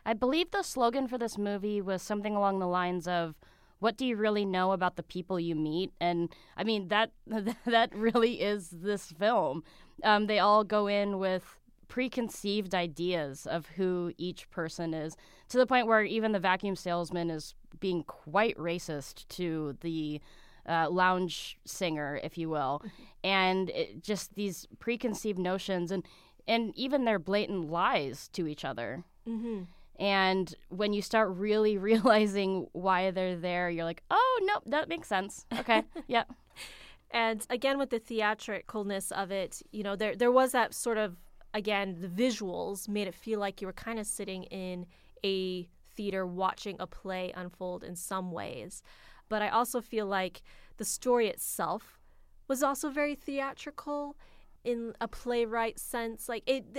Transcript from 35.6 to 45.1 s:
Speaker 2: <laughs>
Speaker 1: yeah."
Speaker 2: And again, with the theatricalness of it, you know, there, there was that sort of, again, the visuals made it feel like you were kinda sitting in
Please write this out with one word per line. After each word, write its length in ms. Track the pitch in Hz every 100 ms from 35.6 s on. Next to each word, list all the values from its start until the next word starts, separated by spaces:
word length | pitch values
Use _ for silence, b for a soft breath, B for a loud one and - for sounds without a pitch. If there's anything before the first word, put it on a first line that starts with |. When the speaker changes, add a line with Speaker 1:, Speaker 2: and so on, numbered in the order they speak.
| - 220 226 339
Speaker 2:
<laughs> 120 | -
Speaker 1:
yeah." 160 | 233 - - _ B B B B B _
Speaker 2:
And 340 | 233 226 220 -
again, 280 | 247 269 277
with 120 | 269
the 100 | 233
theatricalness 1120 | - 226 208 214 - 196 - 220 202 196 -
of 200 | - 190
it, 300 | 196 185 - -
you 120 | 214
know, 120 | 202 196
there, 200 | 214 190
there 160 | 240
was 200 | 254 262
that 220 | 254 220
sort 240 | - 240 220
of, 180 | 208 175 - - -
again, 440 | 214 208 202 196 170
the 60 | 185
visuals 800 | 180 254 220 196 175 175 196 -
made 180 | 208 196
it 80 | 170
feel 240 | 220 214
like 220 | 202 196
you 60 | 190
were 60 |
kinda 300 | 190 - 226
sitting 400 | 208 - 190 190
in 420 | 180 190 185 180 180 b b